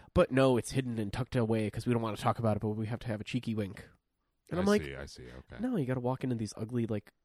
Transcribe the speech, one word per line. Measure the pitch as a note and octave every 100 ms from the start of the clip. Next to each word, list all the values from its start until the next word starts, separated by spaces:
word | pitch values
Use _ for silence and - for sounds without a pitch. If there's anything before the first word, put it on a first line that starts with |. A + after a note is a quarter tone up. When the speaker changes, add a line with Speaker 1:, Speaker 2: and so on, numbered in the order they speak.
| -
Speaker 1:
But | - F3+
no, | B2+ C3+ A#2+
it's | -
hidden | C3+ B2+ A2+
and | G2+
tucked | A2 - C3
away | A2 A2+ G#2+
'cause | A#2 A#2
we |
don't | A#2+
wanna | A2+ G#2
talk | A#2+ G#2+
about | A#2 G#2
it, |
but | G#2+
we | G#2+ A2
have | A#2
to | B2
have | G#2+
a |
cheeky | G#2+ B2+ A#2 A2
wink. | G2+ - - _ _ _ _ _ _
And | E3
Speaker 2:
I |
Speaker 1:
I'm | F#3+
like, | G#3
Speaker 2:
see, | C#2+ C2+
I | C#2
see, | -
okay. | B1 - - - A#3+
Speaker 1:
"No, | A#3
you | B2+
gotta | C3
walk | B2 C3 C3
into | A#2
these | G#2+ -
ugly, | G#2+ B2 A2+
like, | G#2+ - _